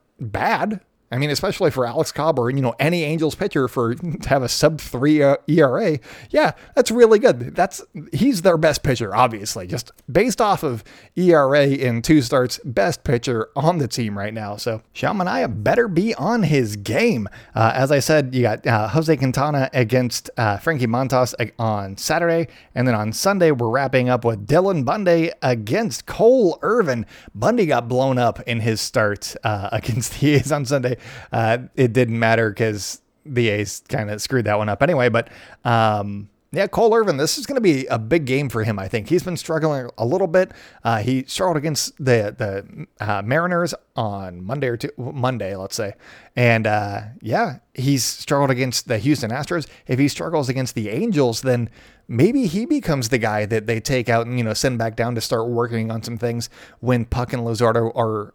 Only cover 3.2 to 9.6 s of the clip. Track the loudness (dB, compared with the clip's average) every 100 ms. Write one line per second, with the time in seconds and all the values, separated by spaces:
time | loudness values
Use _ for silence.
3.2 | -2 -2 -2 0 -2 0 -2 -2 -6 -6
4.2 | 0 0 0 2 2 2 -6 0 2 4
5.2 | 4 2 2 4 4 4 0 -2 -6 -20
6.2 | -4 0 0 -2 -2 0 2 6 6 8
7.2 | 6 2 -2 -2 -2 -4 -16 -16 -6 0
8.2 | 2 4 2 4 4 2 0 -2 0 2
9.2 | 2 0 -8 -10